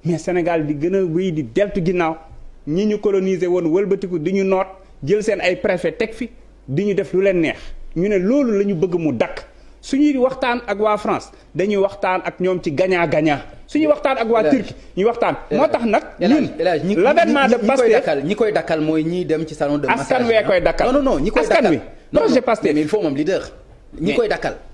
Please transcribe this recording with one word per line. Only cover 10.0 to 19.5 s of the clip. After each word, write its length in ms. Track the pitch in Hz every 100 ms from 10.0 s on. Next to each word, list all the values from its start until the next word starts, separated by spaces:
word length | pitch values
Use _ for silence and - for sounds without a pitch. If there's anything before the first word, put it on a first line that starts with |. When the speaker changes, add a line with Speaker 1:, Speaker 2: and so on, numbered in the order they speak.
| 294 269
Speaker 1:
waxtaan 440 | 254 254 262 240 240
ak 100 | 202
waa 180 | 214 208
France, 340 | 214 170 - - - 147
dañuy 220 | 196 202
waxtaan 440 | 196 - 190 185 175
ak 140 | -
ñoom 220 | 180 185
ci 100 | 165
gagnant-gagnant. 680 | 139 190 185 170 156 156 143 - - -
Suñuy 220 | 294 302
waxtaan 300 | 294 285 262
ak 120 | 226
waa 120 | 226
Speaker 2:
El 40 | 156
Hadj. 80 | 269
Speaker 1:
Turquie, 180 | 185 - - -
ñuy 80 | 208
waxtaan. 300 | 233 208 - -
Speaker 2:
El 80 | 147
Speaker 1:
Moo 60 | 302
Speaker 2:
Hadj. 60 |
Speaker 1:
tax 140 | 294 233
nag 180 | 220 - -
Speaker 2:
El 120 | 185
Hadj, 100 | 294
Speaker 1:
ñun, 80 | - -
Speaker 2:
El 80 | 170
Hadj, 160 | 160 165
ñi, 100 | 208
Speaker 1:
l'avènement 520 | 220 311 320 285 269
Speaker 2:
ñi, 20 |
Speaker 1:
de 60 | 233
Speaker 2:
ñi 40 |
koy 60 | 208
Speaker 1:
Pastef 240 | 262 233
Speaker 2:
dakkal, 320 | 226 - 147 139
ñi 100 | 202
koy 160 | 220
dakkal 300 | 170 160 165
mooy 220 | 156 160
ñiy 220 | 156 175 170
dem 200 | 156
ci 80 | 160